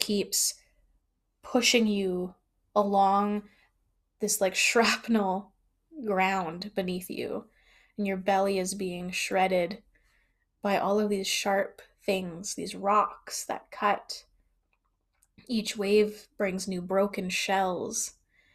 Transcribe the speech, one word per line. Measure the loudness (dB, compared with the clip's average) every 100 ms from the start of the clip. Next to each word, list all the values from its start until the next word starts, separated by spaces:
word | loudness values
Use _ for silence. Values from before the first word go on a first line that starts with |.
keeps | 0 0 0 0 -2 -4 _ _ _ _ _ _ _ _ -2
pushing | 2 4 4 4
you | 2 0 -2 -4 -8 _ _ _
along | 0 4 4 6 4 2 -2 -6 _ _ _ _ _ _ _
this, | -2 0
like, | 0 2
shrapnel | 4 4 4 2 2 2 2 -2 -6 _ _ _ _ -8
ground | -2 2 2 2 -2 -6 -8
beneath | -4 -4 -4 -6
you, | -8 -6 -8 -10 _ _ _ _ -6
and |
your | -4 -2
belly | 0 2 2 0
is | -2
being | -4 -6 -6 -6
shredded | -6 -2 2 2 2 0 -4 _ _ _ _ _ _ _ _
by | -2 0
all | 2 0
of | 0
these | -2 -2
sharp | -2 0 0 0 -8 -20 _
things, | -2 -2 -4 -8 -10 -8
these | -8
rocks | -4 2 2 2 -4 -12 -8
that | -6 -8 -10
cut. | -2 0 0 -4 -14 -16 _ _ _ _ _ _ _ _ _ _ _ -6
Each | -4 -2 -4
wave | 2 4 4 -2 -14 -4
brings | -4 -2 -4
new | -6
broken | 0 2 2 0 -4
shells | -2 0 2 2 0 -4 -4 -6 -10 _ _ _